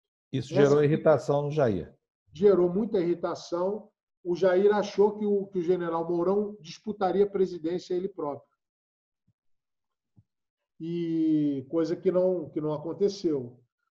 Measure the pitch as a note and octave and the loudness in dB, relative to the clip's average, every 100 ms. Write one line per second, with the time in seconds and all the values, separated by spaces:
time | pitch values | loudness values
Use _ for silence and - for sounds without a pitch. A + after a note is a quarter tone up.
0 | _ _ - C3 A#2 E3 C#3 D3 D3 D#3 | _ _ -8 -8 -2 4 6 6 4 2
1 | D#3+ D3+ - C#3+ C#3+ D3+ B2 F#2 D2 _ | 4 2 2 -2 0 0 2 0 -6 _
2 | _ _ _ D3+ G3+ F3 F3+ F#3 A#3 G#3 | _ _ _ 2 4 6 2 0 -2 0
3 | E3+ E3+ F3+ D#3 - F3 F#3+ G#3+ - _ | 0 -2 -4 -8 -8 -4 -4 -6 -12 _
4 | _ _ F3 E3 F#3 F3+ G#3 G#3 - - | _ _ -6 0 2 4 4 2 0 2
5 | G#3+ G#3 G#3 G3+ G3 F#3 E3 F3+ E3+ E3 | 2 2 -2 -2 -2 -4 0 0 0 -4
6 | E3 E3+ F3+ G#3 G#3 - - - A3 G3+ | -2 -2 0 0 -2 -8 -18 -14 -12 -4
7 | F#3 F#3 G3+ F#3+ F#3 F3 D#3 F3 - F3+ | -2 2 0 2 -2 -2 -6 -6 -4 -6
8 | F#3+ - D3 C3+ _ _ _ _ _ _ | -6 -6 -8 -8 _ _ _ _ _ _
9 | _ _ _ _ _ _ _ _ _ _ | _ _ _ _ _ _ _ _ _ _
10 | _ _ _ _ _ _ _ - E3 E3+ | _ _ _ _ _ _ _ -12 -6 -4
11 | E3 E3 D#3+ D3+ D3 C3+ B2+ E3 D#3+ F3+ | -2 0 2 2 0 -2 -4 -2 -2 -2
12 | F#3+ F3+ F#3 F3+ D3 D#3+ D3+ D3+ D#3+ D#3+ | 0 2 0 -2 -4 -6 -4 -6 -8 -2
13 | G3 G3+ E3+ C#3+ A#2+ - _ _ _ | -2 0 -2 -2 -6 -16 _ _ _